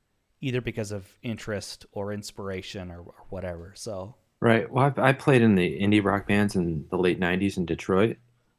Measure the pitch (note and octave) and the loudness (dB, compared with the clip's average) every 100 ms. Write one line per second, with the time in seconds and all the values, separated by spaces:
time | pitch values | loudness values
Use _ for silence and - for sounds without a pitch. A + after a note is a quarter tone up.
0 | _ _ _ _ C3+ B2 A#2+ A2+ G#2 G2+ | _ _ _ _ -4 -4 -4 -6 -6 -8
1 | F#2 _ A#2+ G#2+ - G2+ - - - G#2 | -12 _ -8 -8 -6 -8 -8 -16 -12 -10
2 | G2+ G#2 - - G2 F#2+ - G2+ F2+ F2 | -8 -8 -10 -12 -8 -8 -10 -12 -12 -14
3 | E2+ - - F#2+ F2+ E2+ F2 - A#2 F#2+ | -18 -20 -14 -10 -8 -10 -14 -14 -10 -10
4 | G2 - _ _ A#2 A2+ - B2+ C#3 B2+ | -10 -16 _ _ 4 4 2 0 0 4
5 | C3 C3+ - B2+ A2+ F#2+ F2 D2 G2+ G#2+ | 2 2 4 6 6 6 4 0 2 4
6 | G2 G2 - G2+ G#2 F#2+ E2+ D#2 - F2+ | 4 0 2 2 2 0 0 -2 -4 0
7 | F2+ E2 F2 F2+ G2 F#2 E2+ E2 - F#2+ | 2 2 0 0 0 -2 -4 -4 0 2
8 | A2+ - _ _ _ | 2 -2 _ _ _